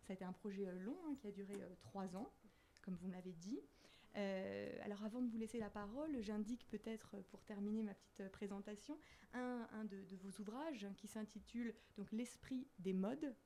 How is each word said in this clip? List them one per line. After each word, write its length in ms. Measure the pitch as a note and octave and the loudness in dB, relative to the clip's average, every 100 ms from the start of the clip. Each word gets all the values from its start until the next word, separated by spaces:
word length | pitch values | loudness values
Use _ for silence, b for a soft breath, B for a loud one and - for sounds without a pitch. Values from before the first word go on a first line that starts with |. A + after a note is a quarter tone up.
Ça 100 | - | -4
a 20 | |
été 100 | F#3+ | -4
un 80 | F#3 | -2
projet, 340 | F#3 G#3+ G3 G3 | -2 -2 2 2
euh, 140 | F3+ | 2
long, 160 | F#3+ E4+ E4 | 0 -2 0
hein, 80 | C#4 | 0
qui 80 | G#3 | -2
a 20 | |
duré, 240 | G3 G3 G3+ | -4 -2 -2
euh, 60 | F#3+ F3+ | -4 -8
trois 360 | - G3 F#3+ F#3 | -6 -2 0 0
ans, 160 | D4+ - - B B - | -4 -6 -20 B B -10
comme 140 | - F3+ | -2 -2
vous 100 | F#3 | 0
me 60 | |
l'avez 220 | F3+ F3+ | -2 -4
dit. 260 | E3+ F3+ C#4+ - B B B B | -4 -2 -2 -2 B B B B
Euh, 640 | - G3 F#3+ G3 G3+ G#3 - | 2 4 4 2 2 0 0
alors 200 | G#3 G3+ | -2 0
avant 180 | G#3+ A#3 | 0 4
de 80 | B3 | 4
vous 80 | A3+ | 4
laisser 200 | A3 A#3+ | 2 2
la 120 | G#3 | 0
parole, 500 | G#3 G3+ A#3 D#4 C#4 | 0 -2 0 2 2
j'indique 480 | G#3 G#3+ G#3 A#3+ - | 4 4 4 2 0
peut-être, 480 | G#3 G#3 A3 - G3+ F#3+ | -2 0 -4 -4 -8 -6
pour 120 | - | -10
terminer 380 | - G#3 G3+ G#3+ | -6 0 4 4
ma 120 | G#3+ | 4
petite, 260 | G3 - - | 0 -10 -6
euh, 80 | G3 | -6
présentation, 720 | F#3+ G3+ G3 G3 G#3 - D#4 B B B | -2 -2 -2 -2 -6 -4 -6 B B B
un, 340 | A#3+ B3 B3 A3+ | 0 2 0 -2
un 120 | A3 | -2
de, 200 | G#3+ G3 | -2 -2
de 120 | F#3+ F#3+ | -6 -6
vos 260 | F#3+ F#3+ | -6 -4
ouvrages, 420 | G#3 A3+ D#4+ C4 | -2 0 0 0
hein, 80 | G3+ G3 | -2 -4
qui 100 | G#3 | -4
s'intitule 680 | A3 G#3+ G#3+ - A#3 A#3 A3 B - | -2 -2 -4 -4 0 0 -2 B -6
donc 160 | G3+ | 0
L'esprit 560 | A3 A#3+ - - C4 B3+ - | 2 0 -4 -2 0 0 -2
des 140 | F3+ | 4
modes 420 | F#3 F#3 C#4+ D#4 A#3+ | 6 6 4 2 -2